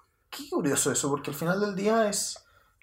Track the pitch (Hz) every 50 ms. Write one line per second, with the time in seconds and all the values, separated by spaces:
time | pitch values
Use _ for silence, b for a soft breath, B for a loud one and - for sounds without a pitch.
0 | _ _ _ _ _ _ - - - - 370 285 170 139 139 135 - 135 127 -
1 | - 139 143 139 - 151 143 - 165 170 190 202 208 208 190 185 202 214 226 226
2 | 214 208 196 - - - - b b b b b b b b b